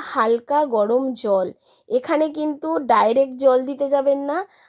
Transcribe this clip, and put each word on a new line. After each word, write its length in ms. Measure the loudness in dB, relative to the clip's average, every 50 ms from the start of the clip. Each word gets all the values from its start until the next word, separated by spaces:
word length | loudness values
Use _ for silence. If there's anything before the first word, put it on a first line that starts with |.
| -6
হালকা 560 | -4 -2 0 2 2 0 -2 0 0 0 0 2
গরম 380 | 2 0 0 0 2 0 0 0 -2 -6
জল। 340 | -6 -2 0 0 0 0 -4 -8 _ _ _ _ _ _ -4
এখানে 380 | -2 -2 0 0 0 0 0 -2
কিন্তু 400 | -2 -4 -6 -6 -6 -6 -6 -4 -4 -4 0
ডাইরেক্ট 500 | 2 2 4 4 4 4 2 0 0 -2 2
জল 200 | 2 4 4 4 0
দিতে 220 | -2 -4 -4 -2 0
যাবেন 300 | 0 0 2 0 0 0 -2
না, 120 | -4 -4 -6 -6 -8 _ _ _